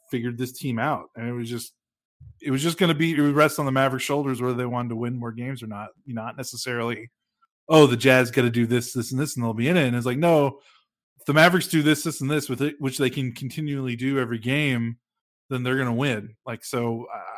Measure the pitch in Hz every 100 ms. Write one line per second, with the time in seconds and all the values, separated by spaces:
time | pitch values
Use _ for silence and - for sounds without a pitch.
0 | _ 127 120 120 127 127 143 113 135 127
1 | 82 - 117 120 117 120 - _ _ _
2 | _ _ - - 147 131 160 165 180 156
3 | 165 151 147 143 151 - 139 131 135 127
4 | - 147 139 127 123 123 123 120 120 113
5 | 120 123 117 113 123 135 113 101 104 -
6 | - 117 113 - 127 117 - 120 117 117
7 | 120 _ _ _ _ _ - 156 143 120
8 | 131 131 123 127 123 117 117 120 120 127
9 | 117 127 147 - 117 110 123 180 131 120
10 | 120 127 170 160 139 - _ _ _ _
11 | _ _ - 147 170 180 170 160 147 151
12 | 165 151 135 151 143 123 143 147 135 127
13 | 131 127 127 117 131 - 151 139 131 117
14 | 131 139 120 117 113 143 147 123 117 117
15 | _ _ _ _ - 131 123 135 127 117
16 | 143 110 110 110 - 113 - 127 120 117
17 | - 113 92